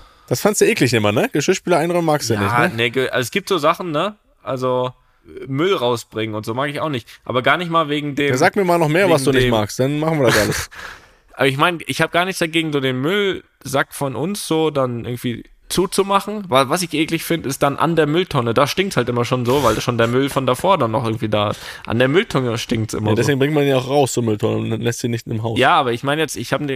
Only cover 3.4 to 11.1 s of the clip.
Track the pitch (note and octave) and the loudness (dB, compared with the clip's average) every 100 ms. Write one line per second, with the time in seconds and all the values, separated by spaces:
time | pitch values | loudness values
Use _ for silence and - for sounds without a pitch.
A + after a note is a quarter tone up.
3.4 | - F#3 D3 E3+ F3+ D3 F#3+ G#3 _ _ | -2 0 2 0 -2 -2 -2 -6 _ _
4.4 | - C3 B2+ B2+ B2+ - _ _ - D#2+ | -8 -4 -2 0 -2 -6 _ _ -20 -16
5.4 | C3+ C3+ F3+ F3 B2 A#2+ - G#2+ A2+ G#2+ | -8 -2 0 0 0 -2 -4 -6 -6 -6
6.4 | G#2+ A2+ C#3+ C#3+ D3+ C3+ - - - A#2 | -6 -4 -4 -4 -4 -6 -8 -18 -6 -2
7.4 | B2+ D3+ F3 E3 D3+ D3 D3 C3+ C#3+ C3 | 2 2 2 0 0 -2 -4 -2 0 4
8.4 | E3+ G#3 F3+ E3+ D#3 D#3 G3 D#3 C3+ C3 | 2 2 2 2 2 2 4 4 2 2
9.4 | B2 A2+ G#2 - C3 D3 D#3 D#3+ B2 A2 | 2 2 -2 -2 -2 0 0 2 4 4
10.4 | G#2 - - - - - - | 2 -2 -8 -14 -18 -18 -20